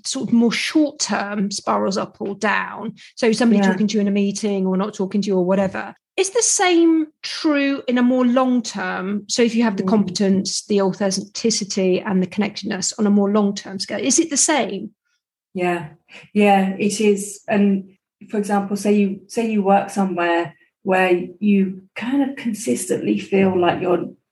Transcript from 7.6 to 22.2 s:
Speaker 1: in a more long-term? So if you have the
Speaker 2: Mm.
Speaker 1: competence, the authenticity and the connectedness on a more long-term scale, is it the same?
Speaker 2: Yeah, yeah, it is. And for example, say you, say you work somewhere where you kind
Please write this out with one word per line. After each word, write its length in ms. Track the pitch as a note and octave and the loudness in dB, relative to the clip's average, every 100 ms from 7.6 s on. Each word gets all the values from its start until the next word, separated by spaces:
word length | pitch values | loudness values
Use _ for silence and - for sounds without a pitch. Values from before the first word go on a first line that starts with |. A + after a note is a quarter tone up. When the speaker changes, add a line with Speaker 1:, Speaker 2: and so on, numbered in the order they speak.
| C#4 C#4 - | 0 -2 0
Speaker 1:
in 100 | B3 | 2
a 60 | |
more 220 | B3 B3+ B3 | 2 4 2
long-term? 1000 | B3 B3+ B3 A3+ G3+ F#3 F#3 F#3 G#3 G3+ | 2 2 0 -2 -6 -6 -6 -4 -6 -4
So 120 | - | 0
if 140 | A#3+ A#3 | 2 2
you 80 | |
have 140 | A#3 G3 | 0 0
the 60 | |
Speaker 2:
Mm. 40 | F#3+ | 0
Speaker 1:
competence, 760 | A3 F3+ - G3 F#3+ G3 - - | 2 0 0 2 2 0 -6 -2
the 160 | G3+ | 0
authenticity 1200 | G3 - G3 F#3+ - - A3+ A3 G3 - F#3 F#3 | 0 0 -2 -4 -8 -4 -2 -2 -4 -2 0 0
and 200 | G#3+ F#3+ | 0 -2
the 60 | F3+ | -2
connectedness 680 | G3 G3+ G3+ G3 F#3+ F#3+ - | -2 -4 -4 -8 -6 -6 -2
on 80 | G#3 | 2
a 20 | |
more 220 | G3+ G3+ | 2 2
long-term 480 | G#3 G3+ G3+ - G3 | 2 0 -2 -10 -12
scale, 200 | - G#3 | -8 -4
is 200 | C4 B3+ | 0 0
it 100 | E4 | 0
the 80 | C#4 | 0
same? 540 | - D4 G3 G3 G#3+ _ _ _ _ _ _ F#3+ | 0 0 0 -4 -10 _ _ _ _ _ _ -4
Speaker 2:
Yeah, 340 | F3+ E3+ D3+ - _ - - | -2 -2 -6 -16 _ -20 -4
yeah, 420 | G#3 G3+ G3 F#3+ F#3+ | 2 6 6 2 0
it 240 | G#3 - | -2 2
is. 400 | G#3+ G3 - - - | 2 2 -2 -10 -2
And 380 | G#3 G3+ F#3+ - _ _ _ G3+ | 2 2 2 -4 _ _ _ -8
for 80 | G#3+ | -6
example, 380 | G3 G3+ G3 G3+ | -2 -2 -2 -2
say 180 | G#3+ | 2
you, 280 | G#3 G3+ G3 - | 2 2 -2 -8
say 220 | - A3+ | -4 -2
you 140 | G#3+ | 0
work 260 | F#3+ G3 - | 2 2 2
somewhere 640 | - F#3+ F3 E3+ E3+ E3+ - _ _ | -2 -2 0 0 0 -2 -10 _ _
where 460 | - F#3 F#3 F3+ F3+ - | -2 2 2 2 -2 -4
you 420 | G#3 G3 F#3+ F#3+ - - | 2 2 2 -4 -14 -12
kind 340 | A#3 C#4 | -4 0